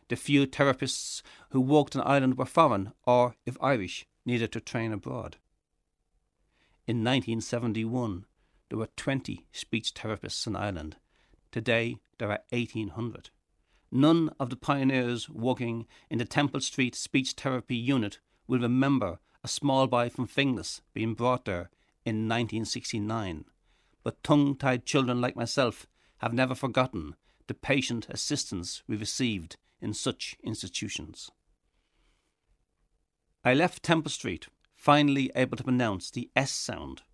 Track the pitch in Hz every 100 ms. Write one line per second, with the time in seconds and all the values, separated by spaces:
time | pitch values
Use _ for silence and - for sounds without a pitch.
0 | - 117 - 143 135 - 139 135 131 -
1 | - - - - - 135 131 151 143 135
2 | - 139 131 127 131 - 156 101 98 -
3 | - 123 123 - - 123 135 127 92 -
4 | - _ 123 123 113 113 - 117 113 104
5 | 131 127 - - _ _ _ _ _ _
6 | _ _ _ _ _ _ _ _ - 117
7 | 117 135 113 113 - 120 120 107 113 127
8 | 117 87 - _ _ _ - 110 110 -
9 | - 135 - - - - - 120 - -
10 | 110 104 - - - 92 104 82 78 -
11 | _ _ _ _ _ - 110 117 117 117
12 | _ - 104 104 - 120 117 113 101 101
13 | 117 - - _ _ _ _ _ _ 127
14 | 147 165 151 - 123 123 - 143 135 131
15 | 120 120 - - 120 123 120 117 113 -
16 | - 117 120 151 143 135 - - 127 -
17 | - 139 131 - 139 127 - 123 120 135
18 | 104 - _ _ - 127 120 127 135 135
19 | 98 - _ _ - - 143 135 131 123
20 | 120 - 117 - 139 113 - - _ -
21 | 113 110 123 123 - 90 87 _ _ _
22 | 117 110 110 113 113 113 101 - - 110
23 | 104 113 95 78 - _ _ _ _ _
24 | - - - 147 143 139 139 123 - 151
25 | 127 123 123 - 117 - 123 - - _
26 | _ _ 113 123 131 127 131 131 127 95
27 | 73 - _ _ - - - 139 127 117
28 | - - - 143 - 92 87 - - 107
29 | 107 - 127 98 82 - _ _ 107 107
30 | 131 - - - - 110 95 - 98 -
31 | - - - - _ _ _ _ _ _
32 | _ _ _ _ _ _ _ _ _ _
33 | _ _ _ _ 123 131 175 - - 165
34 | 143 - - 85 - _ _ _ - 147
35 | 147 139 131 127 131 - - 123 117 95
36 | - 120 120 127 139 - - 85 71 67
37 | -